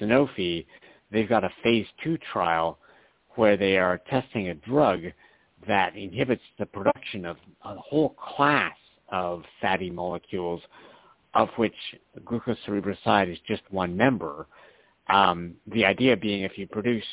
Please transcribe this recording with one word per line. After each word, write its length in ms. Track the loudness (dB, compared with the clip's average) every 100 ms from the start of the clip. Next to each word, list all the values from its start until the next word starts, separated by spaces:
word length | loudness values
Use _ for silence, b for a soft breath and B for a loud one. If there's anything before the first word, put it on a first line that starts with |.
Sanofi. 640 | 2 2 2 -2 -4 -4 -8 B B B _
They've 180 | -2 0
got 140 | 0
a 80 | 0 -2
phase 240 | 0 2 0 -8
two 120 | -6 -6 -4
trial 460 | -2 0 0 0 -6 b b b b _
where 220 | 2 4 4
they 200 | 4 4
are 220 | 2 0 -2
testing 420 | -4 -4 -6 -6
a 40 |
drug 580 | -8 -2 2 2 2 -4 b b b b _ -2
that 300 | 0 0 -4
inhibits 480 | -8 -4 -2 -2 -4 -10
the 60 | -10
production 600 | -4 -2 -2 -6 -10 -10
of 120 | -12 -18 _
a 100 | -16
whole 360 | -14 -4 0 0
class 680 | -4 -8 0 2 2 0 -6 _ _ -8
of 360 | -4 -4 -6 -10 -4
fatty 300 | -2 0 -2
molecules, 720 | -6 -6 -6 -6 -6 -4 -6 -10 B B B B B _
of 140 | 0 2 2
which 180 | -2 -2 -16 -18 _ -20
glucocerebroside 1120 | -8 -6 -4 -6 -4 -4 -2 -2 2 2 2
is 80 | -4 -6
just 200 | -6 -4
one 260 | -4 -2 2
member. 500 | 2 2 -4 -10 -16 b b b b b 2
Um, 480 | 4 4 2 -4 -12 -6
the 180 | 2
idea 320 | 2 4 4 2
being 280 | 0 -4
if 120 | -4 -8
you 120 | -10
produce 360 | -4 -2 -2 -6